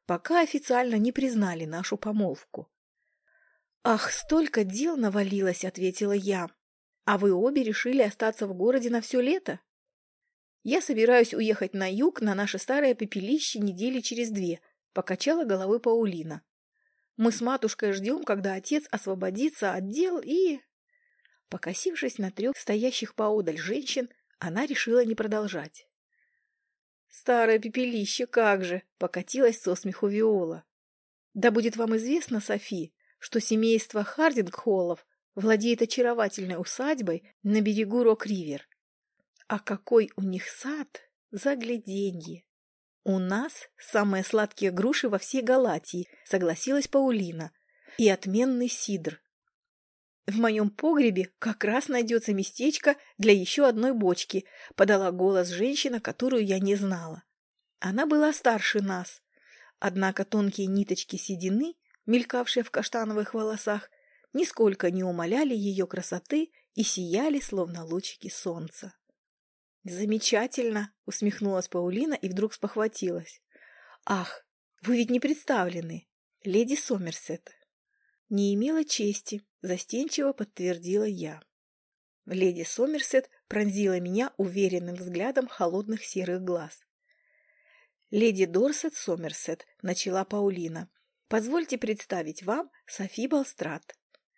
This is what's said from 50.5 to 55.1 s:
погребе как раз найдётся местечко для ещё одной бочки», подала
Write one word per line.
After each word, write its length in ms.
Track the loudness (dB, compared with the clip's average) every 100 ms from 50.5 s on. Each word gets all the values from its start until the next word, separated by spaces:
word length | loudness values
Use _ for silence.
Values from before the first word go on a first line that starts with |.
| 2 0
погребе 600 | 2 2 6 4 2 -2 _
как 240 | -6 -2
раз 240 | 0 0 0
найдётся 460 | -2 0 0 2
местечко 640 | 0 -2 0 0 2 2 0 -4 2
для 140 | 6
ещё 340 | 6 4 4 4
одной 280 | 6 2
бочки», 500 | 2 2 2 -2 -6 -6 -14 -12 2
подала 360 | 6 6 4